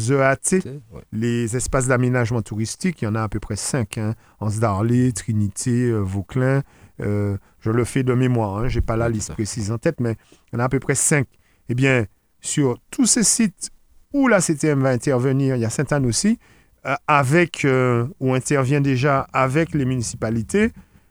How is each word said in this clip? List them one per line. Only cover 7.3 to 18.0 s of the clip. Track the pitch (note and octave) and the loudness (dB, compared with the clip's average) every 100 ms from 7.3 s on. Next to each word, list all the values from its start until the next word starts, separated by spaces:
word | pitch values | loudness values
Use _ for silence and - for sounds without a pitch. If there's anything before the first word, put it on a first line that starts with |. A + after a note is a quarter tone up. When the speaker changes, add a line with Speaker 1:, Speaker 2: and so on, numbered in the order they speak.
| G2 - _ | -4 -10 _
Speaker 1:
je | A2 | -2
le | A#2 | 0
fais | A#2 C#3 | 0 0
de | B2+ | 0
mémoire, | B2 B2+ A#2+ G#2+ G2 | 2 2 0 -2 -2
hein, | B2 | -2
j'ai | A2+ | -2
pas | A2+ A2+ | -2 -2
la | A#2 | -2
Speaker 2:
Oui, | |
tout | A2 | -2
Speaker 1:
liste | - | -6
Speaker 2:
à | |
fait. | - | -6
Speaker 1:
précise | G#2 A#2+ G2+ | -6 -6 -6
en | A#2 | -2
tête, | E3 - | -2 -2
mais | A#2 A2 _ - _ | -4 -4 _ -20 _
il | |
y | A#2 | 0
en | |
a | |
à | B2+ | 2
peu | C3+ | 2
près | - | 2
cinq. | C3+ - D3+ B2+ _ _ _ - | 0 2 2 0 _ _ _ -6
Eh | |
bien, | A#2+ C3+ B2+ G#2 _ _ _ | 2 4 4 2 _ _ _
sur | - - C3+ A#2+ _ | -4 0 0 0 _
tous | - A#3+ | 0 2
ces | B3+ | 4
sites | G3 - A3 - - - _ - _ | 2 2 0 -2 -14 -16 _ -20 _
où | C#4+ C4 | 0 4
la | G3+ | 4
C | E3+ D3 | 2 0
T | D#3 | 2
M | C#3+ | 2
va | C3+ | 2
intervenir, | B2 - B2+ C3+ C3+ C#3 | 2 0 0 2 2 0
il | B2+ | 0
y | A2 | -2
a | |
Sainte-Anne | - C#3 D3 B2+ | -2 -2 0 0
aussi, | A2 G#3 A#3 _ _ _ _ C3+ | 0 0 0 _ _ _ _ -6
euh, | C#3 - | -4 2
avec, | C#3+ B2+ E3 E3+ - C#3+ | 2 4 2 2 0 0
euh, | C3 B2+ A#2+ | 2 2 0